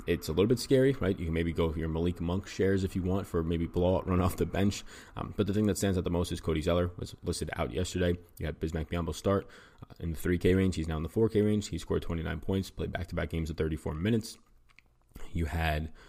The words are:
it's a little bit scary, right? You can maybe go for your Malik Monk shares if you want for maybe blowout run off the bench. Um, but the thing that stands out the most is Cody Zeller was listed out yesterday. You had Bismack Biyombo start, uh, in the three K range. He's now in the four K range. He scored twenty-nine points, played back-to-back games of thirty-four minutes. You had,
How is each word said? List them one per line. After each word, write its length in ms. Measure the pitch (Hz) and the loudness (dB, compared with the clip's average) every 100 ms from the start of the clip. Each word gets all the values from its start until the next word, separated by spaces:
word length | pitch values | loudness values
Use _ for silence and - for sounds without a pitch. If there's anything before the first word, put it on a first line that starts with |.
| - | -2
it's 220 | 87 - | -2 0
a 40 | |
little 140 | 78 107 | 2 4
bit 120 | 127 | 2
scary, 380 | - 131 135 131 | 2 4 4 2
right? 180 | 92 101 | 0 0
You 80 | 85 | 0
can 80 | |
maybe 180 | 82 85 | 0 0
go 180 | 82 82 | 2 0
for 80 | 80 | 0
your 100 | 80 | -2
Malik 340 | 80 87 90 | 0 0 0
Monk 240 | 82 95 - | -2 -2 -4
shares 360 | - 95 98 | 0 2 2
if 140 | 92 95 | 0 -2
you 60 | |
want 240 | 90 98 87 | 0 -2 -2
for 160 | 87 | -2
maybe 240 | 82 85 82 | 0 0 0
blowout 420 | 90 90 92 - | 2 4 4 2
run 140 | 90 | 2
off 140 | 90 - | 2 2
the 100 | 85 | -2
bench. 380 | 85 101 - - - - - | 2 0 0 -6 -16 -14 -10
Um, 160 | - 92 | -6 -2
but 100 | 101 | 0
the 60 | |
thing 140 | 101 107 | 2 2
that 100 | 92 | 2
stands 220 | 98 90 | 2 2
out 60 | |
the 60 | 85 | 4
most 220 | 85 90 | 2 0
is 80 | 82 | -2
Cody 220 | - 80 | 0 0
Zeller 300 | 80 87 87 - | 4 2 2 -2
was 180 | - - | -10 -8
listed 260 | - 82 78 - | -4 -4 -4 -4
out 180 | 73 | -2
yesterday. 420 | 57 90 90 87 87 - - | -2 -2 2 2 0 -4 -8
You 80 | 82 | -6
had 120 | 78 | -4
Bismack 300 | 80 80 78 | -2 -2 -2
Biyombo 260 | 87 82 | -2 -2
start, 320 | 78 101 98 - - - - | -2 2 2 0 -12 -20 -20
uh, 100 | - - | -20 -8
in 120 | 82 | -6
the 60 | 78 | -2
three 200 | 80 87 | 0 2
K 160 | 90 | 4
range. 220 | 92 95 87 | 4 4 0
He's 120 | 80 | -2
now 80 | 78 | -2
in 60 | |
the 80 | 82 | -2
four 180 | - 113 | 2 2
K 140 | 104 | 4
range. 260 | 104 107 101 | 2 2 -2
He 80 | 82 | -6
scored 240 | - 87 | -2 -2
twenty-nine 400 | - 85 80 80 | -2 -4 -4 -4
points, 300 | - 98 92 | -2 -2 -2
played 200 | - 82 | -6 -6
back-to-back 380 | - 87 85 78 | -6 -6 -4 -4
games 220 | 82 80 | -2 -4
of 80 | 78 | -2
thirty-four 340 | 78 78 - | -2 -2 -6
minutes. 460 | 76 95 117 - - - - _ _ - _ _ - - | -2 0 0 -2 -12 -20 -20 _ _ -20 _ _ -12 -6
You 120 | 85 | -4
had, 460 | 80 82 80 76 80 - | -2 0 0 0 -4 -10